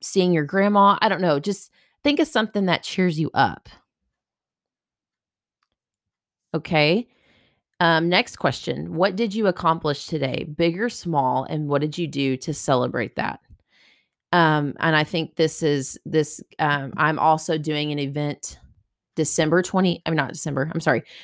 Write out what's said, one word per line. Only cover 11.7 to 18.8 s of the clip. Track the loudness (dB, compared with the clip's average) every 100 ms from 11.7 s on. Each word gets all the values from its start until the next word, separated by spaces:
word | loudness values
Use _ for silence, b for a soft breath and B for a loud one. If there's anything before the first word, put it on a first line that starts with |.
| 0
did | 0 -4
you | -6
do | -2 -2 -2
to | -4
celebrate | -4 0 2 0 -2 -6 -4
that? | -6 -6 _ -20 _ b b b b b _
Um, | 2 4 4 0 -2
and | 0 0
I | 0
think | -2 -4 0
this | 0 2
is, | 0 0 0 -4 -2
this, | 0 0 -2 -8 -4
um, | -2 -2 -4 -2
I'm | -2 2
also | 2 2 0 -4
doing | -2 -4 -2
an | -4
event | -4 -4 -4 -6 -10 -14 -20 _